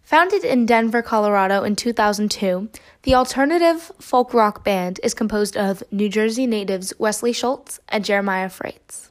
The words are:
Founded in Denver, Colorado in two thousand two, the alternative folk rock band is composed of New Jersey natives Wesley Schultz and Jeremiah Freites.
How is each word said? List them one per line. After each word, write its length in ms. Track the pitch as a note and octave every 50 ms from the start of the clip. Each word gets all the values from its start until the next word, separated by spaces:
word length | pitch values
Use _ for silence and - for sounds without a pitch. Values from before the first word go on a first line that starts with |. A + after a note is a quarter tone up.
Founded 440 | _ - D4 D#4 F4 F#4 G#4 F#4+ -
in 200 | - C4+ B3 A#3
Denver, 360 | A3 A#3+ A3+ A#3 A3+ G#3+ A#3+
Colorado 640 | A#3 - A#3 A3 G#3 G#3 G3+ G3 F#3+ F#3+ G3 G3 -
in 120 | G#3 G#3
two 160 | - - A#3+
thousand 400 | A3+ - G#3+ G#3 G#3 G#3 G#3 G#3
two, 380 | - - G#3 F#3+ F3+ F3+ G3+ A3 - - - - _ _ _
the 120 | - C4
alternative 760 | B3+ B3+ B3 - B3 C#4 C#4+ E4 F4 E4+ E4 E4 E4 - - - _
folk 340 | - - - B3 B3 B3 -
rock 300 | A#3+ G#3+ G#3 G3+ - -
band 380 | G#3 G3+ F#3 F3+ F3+ F#3 - -
is 100 | A#3 -
composed 440 | - A3+ G#3 G#3+ G#3 G#3 G3+ -
of 260 | G#3+ G3+ G3 G3 F#3 - _
New 160 | G#3 G3 G#3
Jersey 400 | G#3 F#3+ G#3+ G#3+ A3+ A3 B3 C4
natives 460 | A#3+ A3 G#3 G3 F#3+ F#3+ F#3 F#3+ F#3+ -
Wesley 360 | _ A3 G#3+ G#3 - A#3+ A#3+ A#3
Schultz 480 | - - A#3+ C4+ - - - - - _ -
and 160 | - A3 F#3+
Jeremiah 420 | - G3+ G3+ G3 G3 F#3+ F#3+ F#3+
Freites. 600 | F#3 - - - - - - _ - - - - _